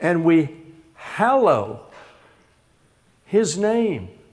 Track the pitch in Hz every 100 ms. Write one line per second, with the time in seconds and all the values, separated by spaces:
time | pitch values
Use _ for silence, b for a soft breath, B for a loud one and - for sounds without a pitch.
0 | 165 170 160 165 147 - - - _ -
1 | - - 226 269 214 123 101 110 - B
2 | B B B B B _ _ _ _ _
3 | _ _ _ 202 208 170 208 233 226 135
4 | 90 - _